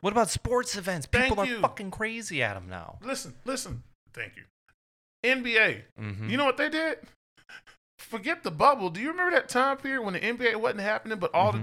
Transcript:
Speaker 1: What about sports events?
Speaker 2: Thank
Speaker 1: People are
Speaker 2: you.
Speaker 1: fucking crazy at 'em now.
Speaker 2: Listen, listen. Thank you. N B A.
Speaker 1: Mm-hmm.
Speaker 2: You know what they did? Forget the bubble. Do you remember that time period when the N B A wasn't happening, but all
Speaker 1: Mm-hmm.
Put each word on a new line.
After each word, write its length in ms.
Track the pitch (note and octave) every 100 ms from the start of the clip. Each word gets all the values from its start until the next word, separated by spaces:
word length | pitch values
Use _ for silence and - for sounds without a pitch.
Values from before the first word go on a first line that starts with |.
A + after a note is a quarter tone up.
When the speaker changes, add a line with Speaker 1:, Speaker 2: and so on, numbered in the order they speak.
Speaker 1:
What 120 | F#3+
about 160 | A3+ G#3+
sports 480 | - A3+ B3 - G3+
events? 300 | F#3 E3+ -
Speaker 2:
Thank 160 | A#3+ B3+
Speaker 1:
People 140 | G3+
are 60 | G3
Speaker 2:
you. 140 | A3+
Speaker 1:
fucking 320 | B3 - G3
crazy 500 | F3 A3 A3+ G#3+ D3+
at 140 | A2 G2
'em 120 | F#2
now. 300 | F2+ E2 -
Speaker 2:
Listen, 340 | B3 C4 C#3 -
listen. 400 | A#3+ C4 - A#2+ - _ _
Thank 240 | B2 G#2+ -
you. 80 | - _ _ _ _ _ _ _
N 200 | A#3+ C4
B 120 | A#3+ A3
A. 280 | G3+ G#2 - -
Speaker 1:
Mm-hmm. 300 | G#2+ G2 A2+
Speaker 2:
You 80 | B3+
know 80 |
what 120 | C#4 C4
they 120 | D4+
did? 300 | D#4 D#4+ - - _ _ _ - - - _ _ -
Forget 440 | - A3 A#3+ E4+
the 80 | F#3+
bubble. 400 | D3+ B3+ B3+ F#3
Do 100 | F3
you 80 | C#4+
remember 220 | F4+ F4+
that 160 | D#4 -
time 280 | B3 C4+ C4+
period 240 | C4+ C4+
when 100 | G#3
the 80 | F3+
N 140 | G#3+ A#3+
B 100 | A#3+
A 100 | G#3+
wasn't 220 | A3+ G#3
happening, 360 | G3+ G#3+ A3 G#3
but 140 | F3+
all 160 | E3+ G#3
Speaker 1:
Mm-hmm. 60 | G#3+